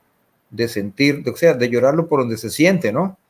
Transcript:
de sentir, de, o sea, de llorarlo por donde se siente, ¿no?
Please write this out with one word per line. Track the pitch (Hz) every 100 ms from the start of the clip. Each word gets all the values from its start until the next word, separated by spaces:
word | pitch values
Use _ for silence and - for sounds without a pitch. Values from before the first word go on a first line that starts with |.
| _ _ _ _ _
de | 107 117
sentir, | 104 101 - 143 143
de, | 139
o | -
sea, | 170
de | 135 123
llorarlo | 120 127 156 165
por | 143
donde | 123 110
se | 110
siente, | - 170 185 117
¿no? | 120 190 190 _